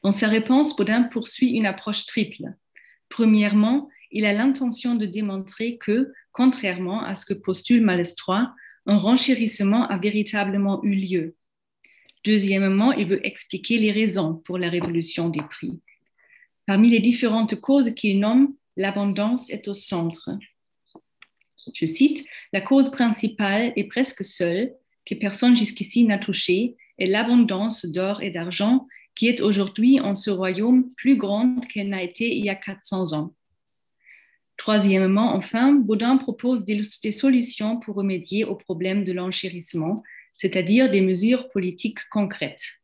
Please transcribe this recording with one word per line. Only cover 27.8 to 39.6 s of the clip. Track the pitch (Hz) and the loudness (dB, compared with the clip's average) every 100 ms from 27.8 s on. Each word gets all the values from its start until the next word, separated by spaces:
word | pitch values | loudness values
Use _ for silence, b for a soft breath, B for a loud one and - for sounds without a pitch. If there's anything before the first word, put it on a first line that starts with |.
| 175 | -6
d'or | 160 190 202 | -4 -4 -4
et | 202 | -6
d'argent | 170 170 175 202 262 B B B | -8 -8 -2 2 2 B B B
qui | - 226 | -2 0
est | 240 | 2
aujourd'hui | 214 196 196 - 240 269 | 2 2 0 2 4 4
en | 202 | 2
ce | 202 - | -4 -2
royaume | 185 185 185 226 254 254 - | -2 -2 0 4 4 2 -2
plus | 254 262 | 2 2
grande | 202 202 254 247 240 | 2 0 0 0 -6
qu'elle | 214 202 | -8 -6
n'a | 196 | -4
été | 180 180 233 - | -6 -4 -4 -2
il | |
y | 202 | -4
a | |
quatre | 196 - 196 | -6 -10 -14
cents | - 190 180 | -8 -4 -2
ans. » | 156 165 _ _ _ _ _ _ _ b b b b _ - | -4 -6 _ _ _ _ _ _ _ b b b b _ -12
Troisièmement, | - 214 196 190 190 196 233 | 0 2 4 4 4 2 2
enfin, | - - 226 262 | 0 -4 2 4
Baudin | 285 214 214 233 262 | 4 4 0 2 2
propose | 269 233 240 247 | 0 -4 -2 -2
des, | 190 208 208 - | -2 -4 -4 -6
des | 220 | -8
solutions | 208 269 254 233 - 214 233 | 0 2 2 2 -4 -4 -4
pour | 220 202 | -6 -4
remédier | 196 185 165 202 | -2 -4 -4 -4
aux | 226 | -2
problèmes | 190 - 170 185 196 | -6 -8 -6 -2 -2
de | 185 | -2
l'enchérissement, | 180 185 180 190 175 | -4 -4 -6 -8 -12